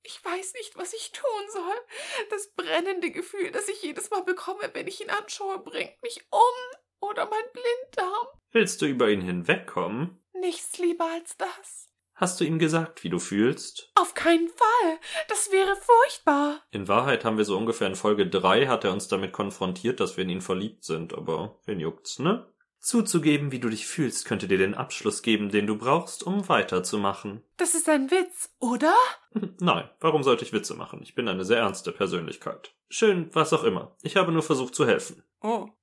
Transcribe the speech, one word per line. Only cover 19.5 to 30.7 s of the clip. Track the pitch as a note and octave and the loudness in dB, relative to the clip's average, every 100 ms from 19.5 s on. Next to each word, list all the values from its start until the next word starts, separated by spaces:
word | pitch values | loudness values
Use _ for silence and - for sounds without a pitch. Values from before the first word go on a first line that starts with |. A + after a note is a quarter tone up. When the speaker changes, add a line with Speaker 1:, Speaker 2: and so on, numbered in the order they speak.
| - F#2+ F2+ A2+ - | -2 -4 -2 -2 0
Speaker 2:
dass | F#2 - | -2 -2
wir | |
in | F#2 | -4
ihn | F#2 | -4
verliebt | F2+ F#2 G2+ - | -4 -4 -4 -8
sind, | - E2 E2 | -6 -6 -6
aber | - E2 D#2+ G2+ - - | -8 -4 -4 -6 -10 -8
wen | G2 | -4
juckt's, | D#2+ - - - | -4 -6 -14 -4
ne? | D3+ A#3 - _ _ _ | -2 -2 -6 _ _ _
Zuzugeben, | - A#3+ - E3+ D3+ D3 C#3+ | 0 0 2 2 4 2 0
wie | B2+ | -2
du | A#2 | -2
dich | A2 - | -2 -6
fühlst, | - C3 - - | -2 -2 -2 -4
könnte | G#2 F#2 | -4 0
dir | F#2+ | 2
den | F#2+ | 2
Abschluss | - - - G#2+ - | 0 -6 -2 -4 -2
geben, | A#2 G#2+ G#2 | 2 2 2
den | G#2 G#2 | 0 0
du | G#2+ | -2
brauchst, | A#2 D#3+ F3 - | 2 2 0 -8
um | - G3+ F3+ | -4 -4 2
weiterzumachen. | B2 F#2 F2+ F2+ G#2+ G2+ G2 G#2 G#2+ _ - | 0 2 -2 0 -2 -2 -2 -10 -12 _ -4
Speaker 1:
Das | E4+ E4+ | -2 0
ist | D#4+ | 2
ein | D4 C4+ | 2 4
Witz, | F#4 F4+ - - _ | 2 0 -6 -12 _
oder? | A#3 A#3+ D4+ G#4+ B4+ - _ | -2 2 4 6 4 -2 _
Speaker 2:
<laughs> | G#3+ G3+ - | -8 -6 0
Nein, | F3 - - _ | 2 2 -2 _
warum | D#3+ D3+ | 2 4
sollte | C3+ A#2 | 4 2
ich | - | 2
Witze | G#2+ - | -4 -4